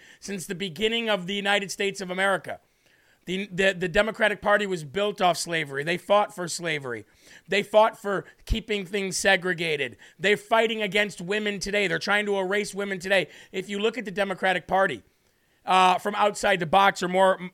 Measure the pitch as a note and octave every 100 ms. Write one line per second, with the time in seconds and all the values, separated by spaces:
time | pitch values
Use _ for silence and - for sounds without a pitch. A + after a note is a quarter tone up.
0 | - - - G3 D#3 F3+ G3 D3+ A3 A#3
1 | A3+ G3+ F3 G3+ G3+ G3+ G3 - G3+ G3
2 | F#3 F3+ G3 F3+ - G#2 _ _ _ _
3 | _ _ - F#3 G3 F3 F#3+ F#3 F3+ F3+
4 | G#3+ - G#3+ G3+ G#3 G3+ G#3 F3+ D3+ D#3+
5 | G#3 G#3 F3+ E3 E3 E3 C#3+ C#3 D3+ F3
6 | - G3+ G#3 - F3 - E3+ D3+ C3+ A2+
7 | - _ - - - G3 - G#3+ A3+ A3+
8 | G3+ F#3+ - _ - A3+ - G#3 F3+ G3+
9 | F#3+ - G3 F#3+ F3+ E3+ E3 D3 B2+ A2
10 | - _ G3 G#3 - A3+ A3+ A3 G#3 G3+
11 | G#3 - F3 G#3 G#3 G3+ G3+ G#3 G3 E3
12 | - G3+ G#3 G3 F#3 G#3 G3+ F#3 G3+ F#3+
13 | F#3 G3 E3 - - - F#3+ G3+ G#3+ A3+
14 | G#3 F#3 G3 F3+ F#3+ F3+ - F#3 F#3+ A#2
15 | _ _ _ _ _ _ - F#3 F#3 F3+
16 | G#3 G#3 G#3 - G#3 F#3+ E3+ F#3+ G3 -
17 | F3+ F#3 F#3+ F#3+ F3+